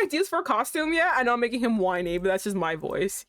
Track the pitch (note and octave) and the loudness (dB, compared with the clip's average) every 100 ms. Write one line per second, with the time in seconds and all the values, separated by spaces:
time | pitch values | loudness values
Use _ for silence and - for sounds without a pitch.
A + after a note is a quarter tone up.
0 | F4+ D4 G4 E4 - A3 C4+ D#4+ D#4 E4 | 2 0 0 -2 0 0 0 -2 0 2
1 | F4 B3+ A#3+ A#3+ A#3+ A#3+ A#3+ A3 F#3 F3+ | 2 2 2 2 0 0 0 2 2 0
2 | F3+ F3 F#3+ F#3+ G#3 F#3+ D#3+ D#3+ - - | 0 0 0 0 0 -2 -2 -2 -4 -2
3 | F#3 - | -2 -4